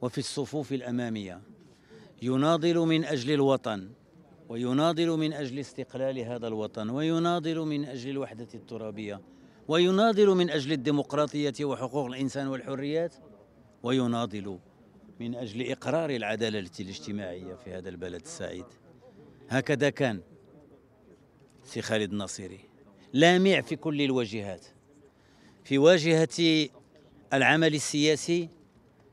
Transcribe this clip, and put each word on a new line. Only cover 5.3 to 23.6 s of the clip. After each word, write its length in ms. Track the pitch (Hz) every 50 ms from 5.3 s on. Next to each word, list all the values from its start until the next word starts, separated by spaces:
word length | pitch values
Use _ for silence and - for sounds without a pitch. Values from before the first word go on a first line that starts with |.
أجل 260 | 156 143 147 127 123 143
استقلال 600 | 131 - - - 127 - - 127 131 135 131 131
هذا 280 | 113 117 123 117 113
الوطن، 440 | 113 110 107 107 104 - 113 107 110
ويناضل 680 | 123 143 156 160 165 165 170 170 175 175 151 165 160 165
من 260 | 160 156 147 143 147
أجل 260 | 135 135 127 120 135
الوحدة 380 | 139 139 131 - 113 110 120 110 -
الترابية، 640 | 110 95 - 120 110 110 107 101 107 107 101 101 95 - - - - - - - - - -
ويناضل 580 | 156 170 180 180 185 196 220 226 214 196 208
من 240 | 196 190 180 175 170
أجل 220 | 147 156 131 139
الديمقراطية 920 | 160 139 120 147 147 143 135 - 143 147 151 143 - 147 147 143 123 - 147
وحقوق 420 | 139 131 - 131 120 127 147 135
الإنسان 420 | 120 127 131 135 131 - 139 139 135
والحريات، 640 | 135 127 120 135 135 127 139 143 151 160 170 165 - - - - - - - _ _ - - - _ _
ويناضل 760 | - 120 131 131 123 120 120 117 120 104 104 104 98 101 95 87 - _ _ _ - _ - - - - - -
من 140 | 117 117 120
أجل 360 | 120 123 110 101 120 123 117
إقرار 400 | 131 - - 123 139 165 165 151
العدالة 600 | 139 117 107 104 113 107 113 110 107 107 92 87 - -
الاجتماعية 760 | 98 92 95 - - - 101 104 101 90 87 92 92 95 92
في 180 | 87 - 95
هذا 160 | 90 92 87 95
البلد 320 | 90 85 90 90 87 85
السعيد. 440 | - - - - 95 85 87 90 90 - - _ _ - - - - - - - - - - - - -
هكذا 420 | - 135 131 - 147 123 143 143
كان 300 | 135 - 143 123 107 90 - - - - - - - - - - - - _ _ _ _ _ - - _ _ _ _ _ - _ _ - -
سي 180 | - - 110
خالد 300 | 107 - 113 107 107 95
الناصري، 480 | 104 104 98 92 - - 98 90 92 95 - - _ - - - - - - -
لامع 480 | - 135 156 170 180 180 190 196 180 139